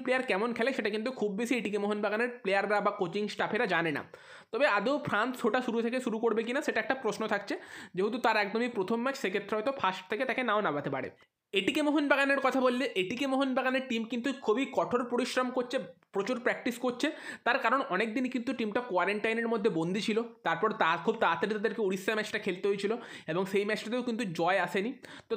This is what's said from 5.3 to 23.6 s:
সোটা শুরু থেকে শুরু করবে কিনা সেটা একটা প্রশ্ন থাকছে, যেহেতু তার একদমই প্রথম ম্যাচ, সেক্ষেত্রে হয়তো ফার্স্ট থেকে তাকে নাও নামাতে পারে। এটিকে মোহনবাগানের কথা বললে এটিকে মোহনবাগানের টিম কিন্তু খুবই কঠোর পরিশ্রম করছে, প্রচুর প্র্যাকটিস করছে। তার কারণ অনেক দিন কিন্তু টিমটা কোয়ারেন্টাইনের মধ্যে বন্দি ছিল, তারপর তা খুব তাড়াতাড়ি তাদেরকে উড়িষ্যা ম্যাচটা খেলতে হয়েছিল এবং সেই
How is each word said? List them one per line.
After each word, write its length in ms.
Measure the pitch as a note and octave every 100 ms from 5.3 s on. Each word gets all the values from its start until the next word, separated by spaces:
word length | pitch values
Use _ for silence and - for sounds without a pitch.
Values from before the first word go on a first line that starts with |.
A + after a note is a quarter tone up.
| -
সোটা 180 | A#3 B3 B3
শুরু 120 | A3+ A#3
থেকে 120 | B3+ B3+
শুরু 100 | G#3+
করবে 180 | A#3 A3 A3
কিনা 140 | C4+ D4+
সেটা 140 | A3+
একটা 120 | A3 C4
প্রশ্ন 200 | A3 G#3 A3
থাকছে, 220 | G3+ - F#4 - - - F3
যেহেতু 220 | G#3 A#3+
তার 120 | A#3 A3
একদমই 260 | G3+ A3 A#3+ A#3+
প্রথম 220 | F#3 A#3
ম্যাচ, 120 | B3 C4+
সেক্ষেত্রে 320 | F#3+ G3 G3+ A3
হয়তো 160 | G#3+ -
ফার্স্ট 240 | F#3+ F#3 -
থেকে 140 | A3+ C4
তাকে 120 | A#3 B3
নাও 120 | G#3 F#3+
নামাতে 240 | D3 C#3+
পারে। 160 | C3+ A#2+ - _ _ _
এটিকে 260 | G3 F#3+ D4 D4
মোহনবাগানের 520 | D4 C#4+ C#4 C#4 C#4 C4
কথা 140 | C4 B3+
বললে 180 | B3 C4 F#3+
এটিকে 260 | F#3 B3 C#4
মোহনবাগানের 520 | C4 C4+ B3+ B3+ B3+ C4
টিম 120 | A3+ A3+
কিন্তু 160 | B3 C4 B3
খুবই 200 | - G#3+ C4 -
কঠোর 260 | E3 A#3+ A#3+
পরিশ্রম 360 | A#3+ B3 - B3 B3
করছে, 200 | B3 C4+ - - _
প্রচুর 220 | G3 G3 A#3+
প্র্যাকটিস 320 | A#3 F#3+ - A3+
করছে। 220 | B3+ A#3+ D4 D#4 - - -
তার 120 | B3+
কারণ 160 | A#3 C4+ -
অনেক 140 | F3+ A3 A3
দিন 80 | B3+
কিন্তু 160 | B3+ A#3+ B3+
টিমটা 220 | G#3+ B3 B3
কোয়ারেন্টাইনের 580 | F3+ F3 G#3 A3 A3+ A#3
মধ্যে 180 | A#3 G#3+ E3
বন্দি 220 | E3 G3+ G3+
ছিল, 120 | G#3+ A#3 - F3
তারপর 240 | E3 G#3+ G3+
তা 100 | D#3+ E3+
খুব 100 | A3 A3+
তাড়াতাড়ি 300 | F#3+ E3 G3+ G#3+
তাদেরকে 240 | G#3+ G#3 G3
উড়িষ্যা 260 | F#3+ G#3+ A3
ম্যাচটা 200 | G#3 G#3+ G#3
খেলতে 200 | F#3 G3+
হয়েছিল 220 | G3+ G3+ A3+ - - -
এবং 100 | E3 F#3+
সেই 120 | G3